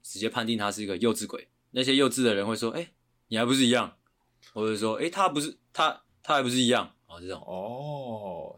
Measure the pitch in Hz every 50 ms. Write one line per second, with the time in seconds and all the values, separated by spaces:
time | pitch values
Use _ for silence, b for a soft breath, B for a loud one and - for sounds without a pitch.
0 | _ - - 92 107 110 - 120 113 113 117 107 104 101 101 104 104 98 95 87
1 | 113 117 107 - 107 101 - - - _ _ _ _ _ - 123 131 131 135 135
2 | 139 127 127 131 127 117 104 98 101 110 110 107 117 113 123 156 170 - _ _
3 | _ _ _ _ _ _ 113 110 120 120 131 135 131 117 123 120 107 85 - _
4 | _ _ _ _ _ _ _ _ - - _ 107 107 110 110 98 110 110 110 107
5 | 135 175 175 196 190 180 143 147 143 165 - _ _ _ _ - 160 151 - -
6 | _ _ _ _ _ - 151 139 131 123 123 127 127 117 120 110 95 - _ _
7 | _ _ 85 87 87 92 95 - - - 92 92 98 110 123 131 143 151 147 143
8 | 131 120 113 107 104 95 87 80 - - -